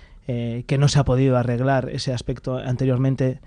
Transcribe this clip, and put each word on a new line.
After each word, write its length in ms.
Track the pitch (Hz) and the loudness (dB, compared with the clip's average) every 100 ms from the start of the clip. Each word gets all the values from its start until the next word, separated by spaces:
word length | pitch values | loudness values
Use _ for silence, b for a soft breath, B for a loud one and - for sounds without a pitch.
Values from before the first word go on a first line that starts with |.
| b b - | b b -8
eh, 360 | 120 117 117 120 | -6 -4 -6 -2
que 140 | 139 | 2
no 80 | 143 | 4
se 100 | 139 | 4
ha 80 | 131 | 2
podido 320 | 127 135 123 | 2 4 2
arreglar 520 | 120 120 131 135 135 | 2 0 0 0 -2
ese 220 | 135 - | -6 -6
aspecto 460 | 117 - 123 - 127 | -6 -6 -8 -6 -6
anteriormente, 800 | 127 123 131 123 135 131 131 131 | -4 -2 0 2 2 0 -2 -4